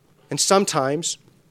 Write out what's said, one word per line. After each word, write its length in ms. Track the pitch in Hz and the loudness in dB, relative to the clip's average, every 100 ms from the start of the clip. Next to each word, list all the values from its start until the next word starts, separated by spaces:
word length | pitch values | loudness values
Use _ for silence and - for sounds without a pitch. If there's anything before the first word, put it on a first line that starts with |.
| _ _ _ | _ _ _
And 100 | 143 | -4
sometimes, 800 | - 196 202 156 135 147 170 - _ _ _ | 2 2 2 0 -2 -2 -6 -10 _ _ _